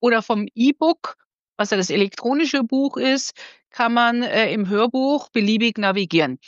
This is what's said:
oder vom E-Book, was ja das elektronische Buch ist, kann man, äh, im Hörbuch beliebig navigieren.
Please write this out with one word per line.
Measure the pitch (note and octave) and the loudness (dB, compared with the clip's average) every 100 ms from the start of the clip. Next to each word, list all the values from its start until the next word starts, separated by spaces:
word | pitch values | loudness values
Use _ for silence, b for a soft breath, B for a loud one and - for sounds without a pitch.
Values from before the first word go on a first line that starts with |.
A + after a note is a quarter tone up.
oder | A#3+ A3+ | 0 0
vom | - G#3+ G#3 | 0 -4 -4
E-Book, | - B3+ C#4+ D#4+ E4+ - - _ _ _ - | 0 0 2 0 0 -6 -16 _ _ _ -6
was | G#3 | -2
ja | G3+ | -2
das | F#3 | 0
elektronische | E3+ G3 - A#3 C#4 D#4 C#4+ | 0 -2 -2 -2 0 0 -2
Buch | A#3 C4 C#4 - | -2 -2 -2 -2
ist, | C4 C4+ - - B B B | -2 -2 -4 -14 B B B
kann | - A#3 | -4 0
man, | A#3+ A#3 A#3+ | 2 2 2
äh, | B3 G#3+ G#3+ | 0 0 0
im | G#3+ F#3+ | 0 0
Hörbuch | G#3 A#3 C4 C4+ C#4+ - | 0 0 0 0 0 -2
beliebig | A3+ G3+ A3 A#3 G#3+ | -2 0 2 0 0
navigieren. | G3+ F#3+ F3+ E3 C#3+ B2+ | -2 0 0 2 0 -2